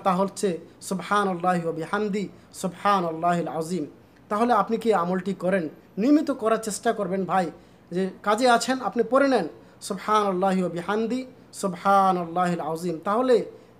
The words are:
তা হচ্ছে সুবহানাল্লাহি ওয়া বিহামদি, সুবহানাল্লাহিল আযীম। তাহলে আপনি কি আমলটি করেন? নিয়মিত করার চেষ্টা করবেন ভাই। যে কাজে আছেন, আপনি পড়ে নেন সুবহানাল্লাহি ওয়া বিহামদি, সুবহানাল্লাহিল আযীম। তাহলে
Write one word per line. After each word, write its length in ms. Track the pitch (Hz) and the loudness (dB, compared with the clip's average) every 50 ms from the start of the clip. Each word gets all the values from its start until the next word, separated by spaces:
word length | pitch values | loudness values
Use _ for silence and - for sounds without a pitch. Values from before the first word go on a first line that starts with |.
| - | 0
তা 120 | 196 185 | 0 2
হচ্ছে 420 | 180 196 190 190 - - 196 170 160 - - - - | 2 0 -2 -2 -4 -4 -4 -4 -4 -8 -14 -20 -14
সুবহানাল্লাহি 800 | - - 196 180 - - 208 208 202 196 185 170 165 185 180 175 165 | -10 -8 -8 -6 -4 -2 0 0 0 0 -2 -2 0 0 0 0 0
ওয়া 80 | 165 | -2
বিহামদি, 580 | 156 156 160 151 - 208 214 208 190 214 196 - - - - - - | -4 -6 -6 -4 -2 -2 -2 -2 -2 -4 -6 -6 -10 -16 -20 -20 -12
সুবহানাল্লাহিল 960 | - - 185 175 - - 202 202 196 175 170 160 160 165 175 175 175 170 160 | -8 -8 -8 -6 -2 2 2 2 2 2 -2 -4 -2 0 0 2 0 0 -4
আযীম। 380 | 127 160 160 156 185 175 147 135 - - - - _ - - - | -4 -6 -6 -4 -4 -4 -4 -6 -10 -16 -20 -20 _ -20 -10 -4
তাহলে 240 | 214 208 233 240 240 | -2 0 2 2 4
আপনি 240 | 214 190 185 226 226 | 2 2 2 -2 -2
কি 160 | 226 233 208 | 2 2 2
আমলটি 400 | 185 170 175 185 185 180 202 190 | 2 2 0 -2 -2 -2 -4 -4
করেন? 360 | - - 180 190 196 165 147 - - - - - - | -4 -2 0 0 0 0 -2 -8 -12 -20 -12 -6 0
নিয়মিত 340 | 202 269 294 302 311 - | 2 4 4 4 4 2
করার 260 | 269 - 214 220 220 214 | -2 -2 0 0 0 0
চেষ্টা 360 | 220 220 196 - - 233 220 | 0 -4 -6 -4 -2 -2 -2
করবেন 320 | 214 208 175 185 190 190 | -2 -2 -4 -2 -4 -2
ভাই। 260 | 170 175 190 185 160 - - - - - - - - | 0 0 0 0 0 -4 -12 -18 -20 -20 -20 -14 -8
যে 180 | 175 180 190 185 - - - | -4 -4 -4 -4 -4 -4 -2
কাজে 260 | 202 214 214 262 254 | 0 2 4 4 4
আছেন, 300 | 233 226 233 - 262 262 | 4 4 2 0 -2 -2
আপনি 240 | 247 202 190 240 226 226 | -2 -2 -2 -2 0 2
পড়ে 180 | 240 269 277 277 | 4 4 4 4
নেন 200 | 262 226 175 147 - - - - - - | 4 2 0 -2 -6 -12 -20 -20 -20 -14
সুবহানাল্লাহি 760 | - - 202 190 - - 214 214 208 202 190 180 185 196 185 190 | -10 -8 -8 -6 -2 0 2 2 2 2 0 2 2 2 2 2
ওয়া 100 | 185 170 | 0 -2
বিহামদি, 560 | 156 170 170 - 202 214 226 220 247 254 254 254 - - - - - | -4 -4 -4 -2 -2 -2 -2 -2 -2 -4 -6 -8 -14 -20 -20 -20 -10
সুবহানাল্লাহিল 1040 | - - 196 180 180 - 202 196 196 190 190 185 180 175 165 165 175 180 175 175 170 | -6 -6 -6 -4 -2 2 4 6 6 6 4 2 0 -2 -4 -2 0 0 0 0 -2
আযীম। 400 | 156 147 165 160 175 180 165 156 - | -2 -4 -6 -4 -4 -6 -6 -4 -4
তাহলে 420 | 202 202 233 254 262 247 208 175 - - - - - - | -2 0 0 2 4 4 2 2 0 -10 -18 -20 -20 -20